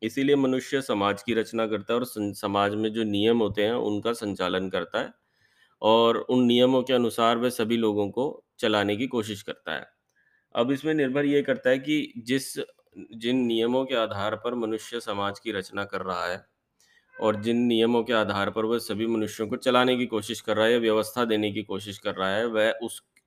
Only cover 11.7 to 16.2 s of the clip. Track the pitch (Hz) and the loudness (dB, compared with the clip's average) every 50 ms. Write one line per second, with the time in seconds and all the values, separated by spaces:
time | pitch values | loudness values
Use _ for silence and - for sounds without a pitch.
11.7 | 131 135 135 147 151 151 131 - - 120 113 113 131 135 135 - - 143 123 - | 2 2 0 -2 -2 -2 -2 -4 -10 -10 -4 -2 -2 -2 -2 -6 -10 -10 -10 -10
12.7 | - _ _ _ - 92 92 - - 113 110 117 127 131 123 117 113 113 113 117 | -12 _ _ _ -18 -18 -18 -16 -12 -6 -2 0 0 0 2 2 2 2 2 2
13.7 | 123 131 135 131 135 117 113 104 101 101 101 107 107 107 - 120 120 123 113 110 | 0 0 0 0 0 0 0 -2 -2 -2 -2 -2 -4 -4 -6 -6 -4 -4 -4 -4
14.7 | 110 107 - - 120 120 - 113 101 101 101 101 101 - - 113 104 98 92 - | -4 -6 -6 -8 -10 -8 -6 -6 -4 -2 -2 -4 -4 -6 -8 -6 -6 -6 -6 -6
15.7 | - 101 101 98 - 95 95 92 90 87 | -6 -8 -8 -6 -6 -6 -6 -4 -4 -4